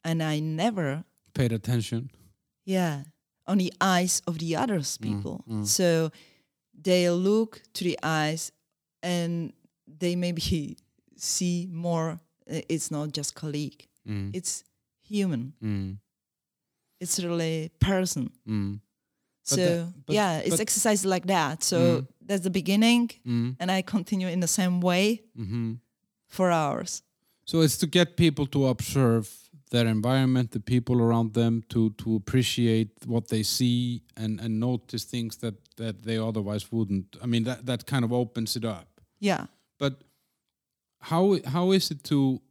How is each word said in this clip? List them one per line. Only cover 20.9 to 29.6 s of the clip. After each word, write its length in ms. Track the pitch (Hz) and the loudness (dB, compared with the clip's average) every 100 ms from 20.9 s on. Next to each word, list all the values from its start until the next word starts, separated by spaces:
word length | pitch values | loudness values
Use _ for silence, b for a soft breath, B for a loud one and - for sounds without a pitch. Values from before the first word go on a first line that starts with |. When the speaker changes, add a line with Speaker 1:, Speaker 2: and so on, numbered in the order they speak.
| 208 190 | 2 2
Speaker 1:
like 180 | 180 180 | -2 2
that. 380 | 190 143 160 | 2 0 -2
So 140 | - 127 | 0 4
Speaker 2:
Mm. 280 | 127 - 131 _ - | 4 2 -2 _ -4
Speaker 1:
that's 140 | 196 | -2
the 60 | 185 | 0
beginning, 600 | 185 156 202 226 240 240 - 123 | -2 2 4 6 6 2 -4 -2
Speaker 2:
Mm. 300 | 120 120 127 | 0 0 -2
Speaker 1:
and 120 | 180 | -2
I 120 | 190 | -2
continue 460 | 185 208 180 196 185 | 0 -4 -2 -2 -2
in 120 | 170 | 0
the 80 | 170 | 0
same 320 | - 185 180 | 2 2 2
way 420 | 180 180 202 220 _ 120 | 2 4 4 2 _ -8
Speaker 2:
Mm-hmm. 380 | 101 117 113 117 _ _ _ _ _ | -6 -4 -4 -6 _ _ _ _ _
Speaker 1:
for 220 | - 185 | 0 2
hours. 520 | 170 147 - - - _ _ _ _ | 2 0 -2 -6 -12 _ _ _ _
Speaker 2:
So 160 | - 165 | -2 4
it's 140 | 156 - | 4 4
to 80 | 165 | 2
get 300 | 180 175 - | 4 2 4
people 300 | 170 143 139 | 4 4 -2
to 200 | 143 135 | 2 2
observe 580 | 120 - 139 127 113 107 - - 147 | 2 0 4 4 4 0 -12 -20 -20